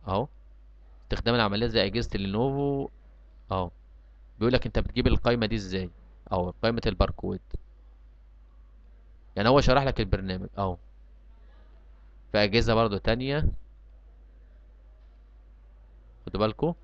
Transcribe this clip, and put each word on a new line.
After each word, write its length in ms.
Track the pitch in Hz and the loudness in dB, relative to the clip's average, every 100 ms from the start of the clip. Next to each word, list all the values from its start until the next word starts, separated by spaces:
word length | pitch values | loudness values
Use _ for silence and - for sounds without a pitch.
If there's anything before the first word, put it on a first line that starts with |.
| - | -4
اهو. 200 | 95 139 - - - - - - - | -4 -4 -10 -20 -20 -20 -20 -20 -20
استخدام 320 | - - 113 | -8 -4 0
العمليات 360 | 120 107 101 117 | 2 2 0 0
زي 160 | 110 98 | 0 0
اجهزة 240 | 107 110 | 0 -4
اللينوفو. 720 | 101 98 101 135 139 143 139 - - - - - - - | -4 -2 0 0 0 -2 -2 -6 -12 -20 -20 -20 -20 -6
اهو. 180 | 95 90 - - - - - - - | -4 -4 -8 -20 -20 -20 -20 -20 -2
بيقول 140 | 113 | 2
لك 140 | 123 117 | 2 0
انت 120 | - | -2
بتجيب 280 | - - 120 | -2 0 4
القايمة 400 | 110 120 120 107 | 4 4 0 0
دي 100 | 110 | -4
ازاي؟ 340 | 95 95 90 - - - - | -4 -6 -6 -12 -20 -20 -6
اهو، 180 | 95 90 - | -4 -4 -2
قايمة 200 | 113 117 - | -2 -2 -4
الباركود. 540 | 98 98 - 95 95 - - - - - - - - - - - - - - - - - - - - | 0 -2 0 -6 -8 -8 -12 -12 -20 -20 -20 -20 -20 -20 -20 -20 -20 -20 -20 -20 -20 -20 -20 -14 -2
يعني 120 | 107 | 4
هو 120 | 139 | 6
شرح 220 | 131 131 | 6 4
لك 180 | 135 120 | 2 -2
البرنامج. 480 | 101 95 95 92 98 - | 0 -2 -2 -6 -6 -4
اهو. 180 | 98 90 - - - - - - - - - - - - - - - | -4 -4 -12 -20 -20 -20 -20 -20 -20 -20 -20 -20 -20 -20 -20 -20 -4
في 60 | 107 | 0
اجهزة 360 | 104 110 113 | 2 2 4
برضو 220 | 113 113 101 | 2 2 0
تانية. 520 | - 120 131 147 156 - - - - - - - - - - - - - - - - - - - - - - - - - - - - | -2 -2 -2 0 0 -2 -12 -20 -20 -20 -20 -20 -20 -20 -20 -20 -20 -20 -20 -20 -20 -20 -20 -20 -20 -20 -20 -20 -20 -20 -20 -18 -10
خدوا 140 | 95 | 0
بالكوا. 320 | 107 - 156 170 | 0 0 -4 -4